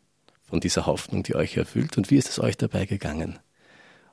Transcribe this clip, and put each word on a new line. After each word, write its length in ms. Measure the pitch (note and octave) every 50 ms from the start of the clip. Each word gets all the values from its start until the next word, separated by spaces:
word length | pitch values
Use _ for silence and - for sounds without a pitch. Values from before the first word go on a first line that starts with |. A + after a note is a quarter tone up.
| _ _ _ _ _ _ _ _ _
von 180 | - - E2+
dieser 260 | - F2+ - - -
Hoffnung, 360 | - D2+ - - - - F#2+ G2
die 120 | - -
euch 220 | - E2 - -
erfüllt? 400 | - - - - A#2 C3+ D#3 -
Und 140 | - G2 -
wie 60 | C#3
ist 120 | C3+ B2 -
es 100 | - -
euch 180 | - A#2 G#2+
dabei 300 | - A#2+ A2+ - F#2+ F#2+
gegangen? 520 | - G2+ G2 - D#2 D2+ D#2 E2 - - - - _ _ _ _ _ - - - - - - _ _